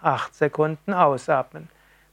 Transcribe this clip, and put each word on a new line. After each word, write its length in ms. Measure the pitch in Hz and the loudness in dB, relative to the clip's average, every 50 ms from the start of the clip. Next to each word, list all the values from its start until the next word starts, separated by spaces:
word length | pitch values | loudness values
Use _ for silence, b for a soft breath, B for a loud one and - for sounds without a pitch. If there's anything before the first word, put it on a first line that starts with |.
acht 320 | - 165 160 - - - _ | -2 -2 -2 -2 -4 -8 _
Sekunden 580 | - 156 147 - - 151 156 160 - - - | -2 -2 -2 0 0 -2 -2 -2 -6 -6 -4
ausatmen. 760 | 196 180 165 147 139 123 - - 151 131 127 - - 156 160 - b b b b b b b b | 2 4 4 4 2 0 0 0 0 0 0 -4 -10 -18 -18 -18 b b b b b b b b